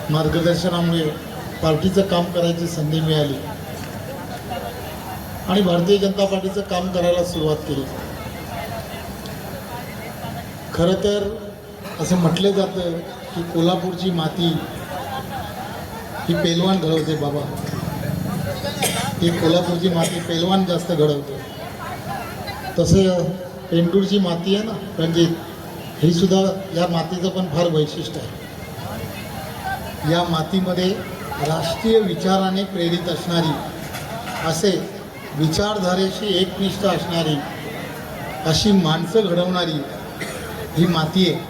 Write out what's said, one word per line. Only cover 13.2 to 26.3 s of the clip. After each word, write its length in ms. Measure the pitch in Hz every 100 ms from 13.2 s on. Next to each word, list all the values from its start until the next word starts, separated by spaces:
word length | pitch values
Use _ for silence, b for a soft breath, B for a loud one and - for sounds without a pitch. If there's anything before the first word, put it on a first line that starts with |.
| -
की 80 | 170 170
कोल्हापूरची 560 | 170 170 180 185 175 185
माती 460 | 170 165 - 170 151 - - - - - - - - - - - - - - - - -
ही 60 |
पेलवान 420 | 170 170 170 185 190
घडवते 380 | 160 160 151 147
बाबा, 240 | 143 143 - - - - - - - - - - - 554 285 - - - - -
ही 80 | 170 170
कोल्हापूरची 500 | 160 175 175 170 180
माती 320 | 170 160 170
पेलवान 440 | 165 165 180 196
जास्त 280 | 185 165 -
घडवते. 460 | 165 151 143 139 - - - - - - - - - - - - - - -
तसं 460 | 160 196 190 180 160 175 - - -
पेंटूरची 480 | 170 170 196 185 202
माती 360 | 180 170 190 196
आहे 80 |
ना 80 | 226 214 - -
रणजित, 300 | 165 170 165 170 - - - - - -
ही 100 | 156
सुद्धा 260 | 170 185